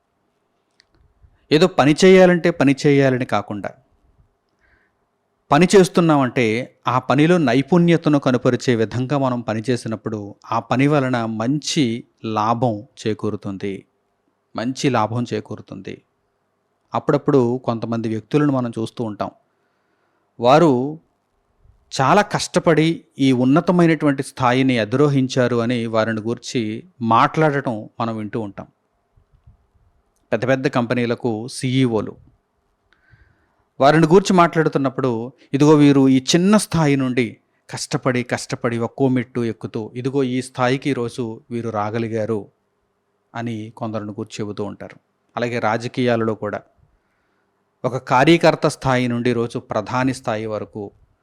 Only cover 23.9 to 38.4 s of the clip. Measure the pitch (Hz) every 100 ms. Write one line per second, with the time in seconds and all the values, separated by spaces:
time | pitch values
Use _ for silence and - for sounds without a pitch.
23.9 | 156 151 135 - - 127 127 131 120 107
24.9 | 131 147 139 131 131 120 120 117 123 113
25.9 | 110 110 110 107 120 - 127 107 113 -
26.9 | _ 117 113 139 156 156 139 127 107 -
27.9 | - 113 110 104 120 104 - - _ _
28.9 | _ _ _ _ _ _ _ _ _ _
29.9 | _ _ _ _ 113 123 131 139 131 117
30.9 | 123 117 117 123 107 117 - 131 131 127
31.9 | 110 101 - _ _ _ _ _ _ _
32.9 | _ _ _ _ _ _ _ _ - 135
33.9 | 156 160 190 196 185 170 165 156 147 135
34.9 | 131 135 113 120 - _ 139 147 151 143
35.9 | 139 135 131 131 170 185 214 - 170 151
36.9 | 139 127 123 110 95 _ _ _ 123 -
37.9 | 143 135 123 117 120